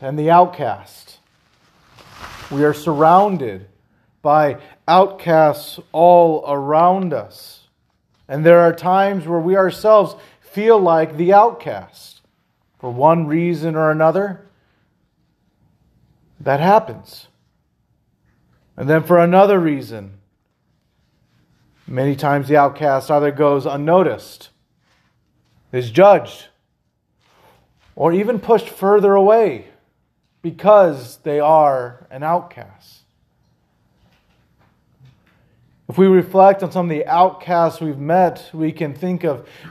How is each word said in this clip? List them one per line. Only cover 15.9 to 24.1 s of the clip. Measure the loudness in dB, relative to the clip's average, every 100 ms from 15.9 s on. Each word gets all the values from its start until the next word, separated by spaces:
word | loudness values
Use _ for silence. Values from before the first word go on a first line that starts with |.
| _ _ _ _ _
that | -4 -2
happens. | 2 0 -2 -12 -20 -20 -20 _ _ _ _ _ _ _ _ _ _ _ _ _ _
And | -10 -2
then | -2
for | 0 0
another | 2 2 2 2
reason, | -2 -4 -8 -16 -18 -20 _ _ _ _ _ _ _ _ _ _ _ _ _ _ _ _ -12
many | -6 -4 -4
times | -2 -4 0
the | 2
outcast | 2 0 -4 -4 -2
either | -2 -2
goes | 0 0 0 -4
unnoticed, | -6 0 0 0